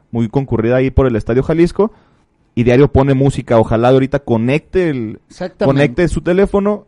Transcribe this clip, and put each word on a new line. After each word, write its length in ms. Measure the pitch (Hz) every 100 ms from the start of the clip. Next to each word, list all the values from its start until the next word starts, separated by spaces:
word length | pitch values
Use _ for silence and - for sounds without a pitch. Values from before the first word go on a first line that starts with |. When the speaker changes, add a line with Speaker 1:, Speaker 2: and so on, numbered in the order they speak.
| _
Speaker 1:
muy 180 | 117 113
concurrida 480 | 135 135 110 110 127
ahí 120 | 131
por 140 | 135 135
el 100 | 110
Estadio 260 | - 120
Jalisco, 480 | 135 165 170 - 214 - _ _ _ _ _ -
y 60 |
diario 260 | 120 123 143
pone 200 | 139 139
música, 460 | 131 139 - - 117
ojalá 300 | 113 113 120
ahorita 300 | 135 135 139
conecte 680 | - 113 120 151 - 185 170
el, 300 | 135 110 - _
Speaker 2:
Exactamente. 360 | - 180 - 135
Speaker 1:
conecte 420 | 135 143 120 170
su 140 | -
teléfono 680 | 156 180 196 202 196 208